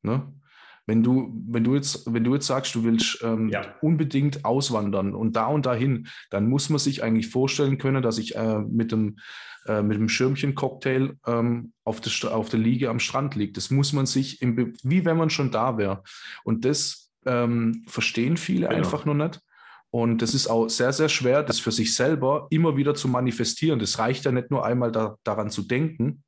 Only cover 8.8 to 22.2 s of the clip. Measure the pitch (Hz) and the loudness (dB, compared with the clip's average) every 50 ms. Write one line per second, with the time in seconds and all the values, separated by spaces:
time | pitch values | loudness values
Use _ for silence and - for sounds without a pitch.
8.8 | 113 113 113 110 107 104 107 - - - - - - - - - _ - 110 107 | 0 0 0 0 0 0 -4 -8 -18 -20 -18 -18 -18 -18 -20 -14 _ -2 -2 0
9.8 | 104 104 107 104 110 110 - - 127 131 135 135 - 143 135 - - 131 - - | 2 2 2 2 2 0 2 2 2 2 2 0 0 -2 -2 -2 -4 -4 -4 -2
10.8 | - 139 131 131 135 139 - - _ 117 120 117 117 120 120 117 117 - _ _ | -2 0 2 2 0 0 -2 -8 _ -2 0 0 2 2 0 -2 -4 -10 _ _
11.8 | _ 113 113 113 - 113 - - - 113 - 110 110 - - 110 110 113 127 123 | _ -6 -6 -4 -4 -4 -4 -2 -4 -2 -2 -2 -2 0 0 0 2 2 2 2
12.8 | 135 120 113 120 - - - 131 139 143 139 107 104 101 - - - - 135 139 | 0 -2 -2 -2 -4 -2 -2 -2 -2 -2 -2 -2 -4 -4 -4 -6 -4 0 0 0
13.8 | 139 139 147 143 135 127 - 135 135 135 - - - 123 117 117 123 117 - - | 2 2 0 0 0 0 0 0 -2 -2 -6 -4 -2 0 0 0 -2 -2 -4 -6
14.8 | - 131 151 185 165 170 160 165 165 156 156 - 143 127 - 110 113 131 127 110 | -2 2 2 2 4 2 2 2 2 0 0 0 -2 0 0 0 0 0 0 0
15.8 | 104 98 95 95 - - - - - - - - - - 113 113 117 131 147 - | 0 -2 -2 -6 -8 -18 -20 -18 -18 -18 -18 -12 -4 -2 -2 0 2 0 0 2
16.8 | - - - - - _ _ _ _ 131 127 120 120 117 120 117 117 113 117 113 | 0 -4 -4 -10 -16 _ _ _ _ -2 0 0 2 2 0 2 0 0 -2 -2
17.8 | - - - - 120 - - 113 117 131 165 170 - - 190 180 170 175 - 165 | -8 -8 -6 -4 -4 -2 0 0 0 2 0 0 0 -2 0 0 0 0 0 0
18.8 | 151 - - 147 - 147 147 147 151 170 175 - _ _ _ - - - - - | 0 0 -2 -2 -2 0 0 0 0 -2 -4 -8 _ _ _ -20 -20 -20 -20 -20
19.8 | _ _ - 120 117 117 113 113 117 113 - 135 - - 113 117 113 113 - - | _ _ -2 0 2 2 2 2 2 0 0 0 0 2 2 2 2 2 2 2
20.8 | 123 127 139 143 156 151 - - 131 123 127 143 151 147 - - - 117 110 117 | 2 2 2 2 2 2 2 0 2 4 4 4 2 0 -2 -2 0 0 0 0
21.8 | 107 110 - - 127 143 160 147 | 0 0 2 2 2 2 2 2